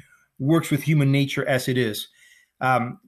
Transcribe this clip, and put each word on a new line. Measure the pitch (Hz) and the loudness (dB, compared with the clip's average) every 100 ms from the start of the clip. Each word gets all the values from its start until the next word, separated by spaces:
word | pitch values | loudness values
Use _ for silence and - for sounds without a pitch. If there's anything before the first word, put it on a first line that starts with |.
| - _ _ - | -12 _ _ -6
works | 135 160 160 | 0 2 2
with | 151 | -2
human | - 156 139 | 2 2 4
nature | 139 139 - 139 | 2 0 -2 -2
as | 131 131 | -2 0
it | 127 | -2
is. | 117 104 - _ - - _ _ | -2 -4 -10 _ -20 -20 _ _
Um, | 127 127 117 127 | 0 0 -2 -8